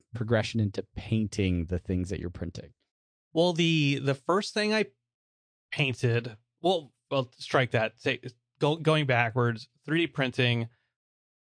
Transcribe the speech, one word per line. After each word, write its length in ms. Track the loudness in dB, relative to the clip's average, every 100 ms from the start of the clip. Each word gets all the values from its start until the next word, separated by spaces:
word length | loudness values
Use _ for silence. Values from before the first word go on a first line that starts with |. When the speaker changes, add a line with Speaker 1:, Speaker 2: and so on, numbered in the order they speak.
| _
Speaker 1:
progression 460 | -6 0 0 0 0
into 240 | -2 -2 -8 -8
painting 720 | -2 -2 -2 0 0 0 -2
the 120 | -4
things 300 | -2 -2 -2
that 100 | -6
you're 80 | -8
printing. 400 | -8 -10 -10 -18 _ _ _ _ _ _
Speaker 2:
Well, 200 | 2 2
the, 440 | 4 2 4 2 0
the 120 | 0
first 380 | -2 0 0 0
thing 200 | -2 0
I 120 | 0 -2 _ _ _ _ _ _ _ -10
painted, 680 | -2 -2 0 0 0 -2 -14 _ -2
well, 300 | 0 0 -2 _ -4
well, 200 | -4 -4 -10
strike 320 | -2 0 2
that. 280 | 0 -2 -2
Say, 200 | -4 -4 -8 -18 _ -2
go, 180 | 0 0
going 300 | 2 2 2
backwards, 640 | 2 2 2 0 0 -10 _
three 140 | -4 -2
D 60 | -2
printing. 640 | -2 -2 2 2 2 -2 _ _ _ _ _ _ _